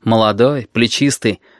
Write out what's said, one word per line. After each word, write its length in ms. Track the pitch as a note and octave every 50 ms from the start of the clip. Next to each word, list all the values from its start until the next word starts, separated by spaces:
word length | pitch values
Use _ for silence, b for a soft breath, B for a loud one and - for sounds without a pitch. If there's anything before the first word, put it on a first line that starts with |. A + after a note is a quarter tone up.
| -
Молодой, 640 | A2+ A2+ A2+ A2 G#2+ G#2 G2+ A#2+ C#3 D3 C3+ A2 -
плечистый, 680 | - A2+ A#2 A2+ - - C#3+ C#3 - - - A2+ F#2+ b b b b